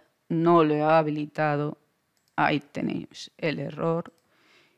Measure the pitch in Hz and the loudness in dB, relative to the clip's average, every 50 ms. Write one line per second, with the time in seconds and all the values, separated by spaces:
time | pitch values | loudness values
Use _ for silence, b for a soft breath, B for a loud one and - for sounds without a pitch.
0 | _ _ _ _ _ - 170 160 165 170 175 165 156 151 151 151 151 156 160 160 | _ _ _ _ _ -4 -2 2 4 6 6 6 6 4 2 2 2 4 4 4
1 | 156 151 147 151 151 151 - - 156 151 147 143 147 151 - _ _ _ _ _ | 2 0 -4 -6 -8 -8 -6 -4 -2 -2 0 -2 -4 -4 -6 _ _ _ _ _
2 | _ _ _ _ _ _ - - 151 147 151 143 - _ - - - - - - | _ _ _ _ _ _ -2 0 0 2 0 -2 -4 _ -10 -6 -6 -4 -4 -6
3 | - - - - - - _ - - 160 143 156 143 156 151 143 160 165 165 170 | -10 -12 -18 -20 -20 -20 _ -8 -6 -6 -6 -6 -8 -10 -8 -4 -4 -2 -2 -4
4 | - - _ _ b b b b b b b b b b b | -6 -10 _ _ b b b b b b b b b b b